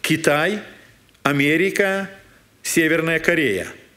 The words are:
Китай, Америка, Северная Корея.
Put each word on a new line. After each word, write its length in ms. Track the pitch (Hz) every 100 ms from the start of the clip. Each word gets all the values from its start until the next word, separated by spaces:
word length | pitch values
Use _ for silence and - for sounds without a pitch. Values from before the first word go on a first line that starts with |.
Китай, 600 | - 156 160 147 165 208 - - - _ _ _
Америка, 840 | - 143 139 160 190 190 196 196 190 - - - _ _
Северная 560 | - - 160 165 165 165
Корея. 480 | 160 170 139 98 82 - -